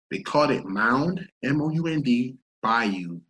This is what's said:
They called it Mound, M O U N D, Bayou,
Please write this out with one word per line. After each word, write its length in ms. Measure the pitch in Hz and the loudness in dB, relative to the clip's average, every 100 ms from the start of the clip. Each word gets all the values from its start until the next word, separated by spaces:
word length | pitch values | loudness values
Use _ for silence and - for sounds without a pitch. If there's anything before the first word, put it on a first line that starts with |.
| - | -8
They 120 | - | -8
called 280 | - 147 147 | -2 2 2
it 160 | 131 95 | 2 -2
Mound, 580 | 95 113 127 160 180 - _ | -2 2 2 0 -4 -8 _
M 180 | 127 147 | -2 0
O 80 | 151 | 0
U 160 | 160 165 | 0 0
N 160 | 156 | 0
D, 340 | 131 120 127 - _ _ | 2 2 0 -8 _ _
Bayou, 560 | 110 117 113 92 87 85 - | 0 2 2 -2 -6 -10 -14